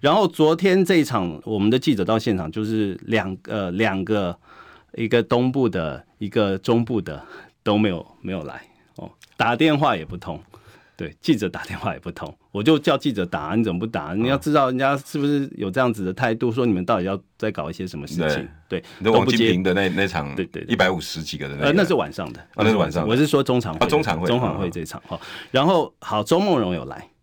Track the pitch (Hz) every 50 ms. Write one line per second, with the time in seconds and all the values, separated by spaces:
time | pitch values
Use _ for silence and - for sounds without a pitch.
0 | - 139 160 208 208 170 - - 156 151 165 175 180 196 180 190 190 175 196 170
1 | 147 - 131 110 92 87 80 76 - 107 110 104 98 107 113 135 - - 135 98
2 | 92 85 110 110 110 127 104 92 82 80 85 110 107 107 110 110 107 101 92 -
3 | - - 113 110 95 95 95 90 _ - - 107 98 90 87 95 113 110 95 95
4 | 92 85 107 104 98 87 87 - _ _ - - - - - - _ _ - -
5 | 117 107 113 120 113 - 123 120 123 131 127 139 131 117 87 92 82 76 67 64
6 | - _ _ _ 107 101 - 120 107 98 98 95 - - 117 117 117 - 127 107
7 | 87 - 76 69 - - - - - - _ _ _ 107 104 104 107 104 90 82
8 | - - - _ - 92 92 92 76 71 67 65 - _ _ _ _ _ _ -
9 | - - - _ - _ _ _ 120 110 120 117 156 160 151 139 151 143 117 90
10 | 80 - 92 90 - - 82 76 - _ - - _ - - - _ _ _ -
11 | - 78 - _ _ - 156 107 101 90 87 - - - 92 85 - 107 80 65
12 | - 90 85 - - 76 76 _ _ _ _ 101 107 147 160 147 - - 147 139
13 | - 147 120 101 92 87 - 80 73 76 92 110 113 107 85 90 110 113 117 87
14 | 76 73 87 101 113 123 135 139 - 156 147 151 139 127 127 127 135 135 143 139
15 | 139 - - 151 139 143 147 143 139 135 - - - 98 92 135 131 123 113 104
16 | 95 92 92 - 117 120 113 113 131 123 113 127 123 120 104 90 90 87 117 98
17 | 90 95 98 92 - _ _ _ - 107 95 - 76 78 85 - 92 92 - 76
18 | 71 71 71 85 82 78 73 69 65 67 - - _ _ - 87 - - - -
19 | 92 107 113 117 120 127 123 113 117 113 92 90 92 92 90 98 98 92 90 87
20 | 98 95 - 82 73 71 69 67 92 - - 78 - - 113 92 95 90 95 85
21 | 78 - - 80 80 - - 76 71 69 71 71 - 139 147 185 196 - 175 127
22 | 87 76 80 - 92 69 58 - - _ _ - 104 110 110 104 85 71 73 85
23 | 80 95 113 127 151 147 - 139 139 - 123 123 120 107 80 80 - - - 151
24 | 156 117 90 80 85 90 117 123 123 101 76 69 98 87 85 87 80 76 - -
25 | _ - - - - - - - - - - 131 139 170 190 170 143 - _ _
26 | - - - 107 104 - 165 175 202 208 175 135 110 90 90 82 65 67 67 -
27 | - - _ _